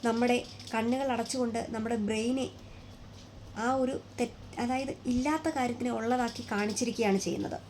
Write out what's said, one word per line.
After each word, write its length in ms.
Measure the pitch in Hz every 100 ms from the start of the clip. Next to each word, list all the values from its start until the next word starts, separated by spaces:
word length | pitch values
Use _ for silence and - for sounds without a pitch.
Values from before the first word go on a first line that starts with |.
| 240
നമ്മുടെ 300 | 226 247 247 - - -
കണ്ണുകൾ 340 | 226 226 262 277
അടച്ചുകൊണ്ട് 460 | 233 226 262 240 226 -
നമ്മുടെ 220 | 226 220 233 208
ബ്രെയിനെ 380 | 220 226 262 - - - - - - - - - - - -
ആ 20 | 233 269
ഒരു 120 | 254 277 - -
തെറ്റ്, 180 | 240 - - -
അതായത് 300 | 240 254 269 - -
ഇല്ലാത്ത 360 | 247 269 311 320 311
കാര്യത്തിനെ 340 | 247 240 247 226
ഉള്ളതാക്കി 440 | 226 247 233 233 -
കാണിച്ചിരിക്കുകയാണ് 680 | 208 208 208 233 214 214 190
ചെയ്യുന്നത്. 340 | 185 - - 165